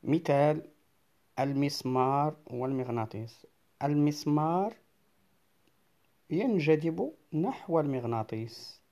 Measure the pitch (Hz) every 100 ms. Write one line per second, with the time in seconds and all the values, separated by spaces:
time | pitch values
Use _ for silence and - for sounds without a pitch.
0 | - 156 160 143 147 156 - _ _ _
1 | _ _ _ - 139 143 143 143 131 127
2 | 131 139 147 151 - 123 127 135 127 117
3 | 113 107 113 - - _ _ _ 143 147
4 | 147 147 156 151 156 175 202 - _ _
5 | _ _ _ _ _ _ _ _ _ _
6 | _ _ _ 165 254 202 151 156 165 165
7 | 262 - _ 151 196 262 - 165 147 131
8 | 117 117 110 110 113 - - - _